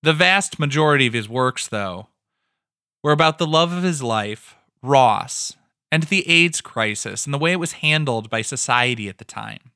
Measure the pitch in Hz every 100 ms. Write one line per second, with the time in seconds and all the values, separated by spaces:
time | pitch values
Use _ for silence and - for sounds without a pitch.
0 | 151 156 180 196 190 - 147 143 151 147
1 | 127 117 107 120 127 - - 110 98 90
2 | 107 _ _ _ _ _ _ _ _ _
3 | 147 151 160 156 165 160 170 175 180 160
4 | 127 110 104 107 - _ _ _ 127 139
5 | 123 101 - - - - _ _ _ 156
6 | 156 196 170 170 170 160 - - 110 104
7 | 110 101 - 143 160 180 170 - 156 156
8 | 147 113 110 113 113 131 - 123 123 120
9 | 104 90 - - 107 104 _